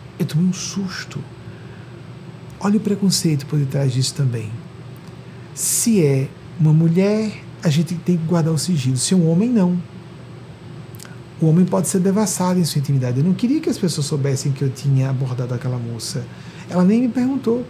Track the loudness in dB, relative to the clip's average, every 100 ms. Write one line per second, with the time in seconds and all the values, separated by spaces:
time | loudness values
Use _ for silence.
0 | -12 -6 -2 2 2 0 -4 -6 -6 -8
1 | -10 -10 -12 -14 -16 -16 -16 -16 -16 -16
2 | -16 -16 -16 -16 -16 -4 0 2 2 2
3 | 2 2 2 0 0 0 0 0 2 2
4 | 0 0 0 0 -4 -10 -12 -16 -16 -16
5 | -16 -16 -16 -16 -14 -6 -2 0 4 6
6 | 6 4 0 -6 -12 2 4 6 6 4
7 | 4 2 0 -4 -12 -4 0 2 0 -2
8 | 0 0 2 2 2 0 0 0 0 0
9 | 2 2 4 4 4 4 4 2 -4 -12
10 | -18 -18 -18 -18 -18 -18 -16 -16 -16 -16
11 | -16 -16 -18 0 4 6 4 2 2 2
12 | 2 2 2 0 2 2 2 0 0 2
13 | 2 2 2 2 2 2 0 0 0 0
14 | -2 0 0 0 0 0 -2 0 2 2
15 | 2 0 -2 -2 -4 -4 -4 -4 -4 -6
16 | -6 -6 -8 -12 -16 -16 -4 2 4 4
17 | 2 2 0 0 0 0